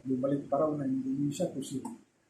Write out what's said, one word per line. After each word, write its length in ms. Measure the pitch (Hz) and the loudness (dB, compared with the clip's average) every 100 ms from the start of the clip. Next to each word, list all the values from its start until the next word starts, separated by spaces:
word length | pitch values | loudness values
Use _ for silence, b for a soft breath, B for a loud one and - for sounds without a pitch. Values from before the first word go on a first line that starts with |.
bumalik 480 | 131 127 139 139 - | -2 0 2 0 2
pa 80 | 139 | 2
raw 160 | 156 151 | 2 2
ng 240 | 131 131 | 0 0
Indonesia 480 | 131 139 143 - - | 0 0 0 0 -2
kung 160 | 139 | -2
si 160 | - 127 - - - _ _ | -6 -6 -6 -14 -18 _ _